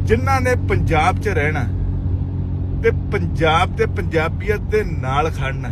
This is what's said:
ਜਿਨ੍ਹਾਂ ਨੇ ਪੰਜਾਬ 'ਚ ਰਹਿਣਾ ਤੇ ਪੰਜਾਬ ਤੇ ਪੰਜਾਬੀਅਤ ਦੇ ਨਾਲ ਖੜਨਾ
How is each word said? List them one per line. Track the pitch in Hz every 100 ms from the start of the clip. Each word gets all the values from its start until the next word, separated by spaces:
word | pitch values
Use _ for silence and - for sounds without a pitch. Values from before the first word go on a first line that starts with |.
ਜਿਨ੍ਹਾਂ | - 226 262 269
ਨੇ | 254 247
ਪੰਜਾਬ | - 190 170 156 165 -
'ਚ | 208
ਰਹਿਣਾ | 175 147 156 123 - - - - - - - - - - -
ਤੇ | 226 - -
ਪੰਜਾਬ | 202 170 135 160 165 185 -
ਤੇ | 220
ਪੰਜਾਬੀਅਤ | - 165 160 160 - - 208
ਦੇ | - 214
ਨਾਲ | 190 151 127 135 160
ਖੜਨਾ | 151 135 135 127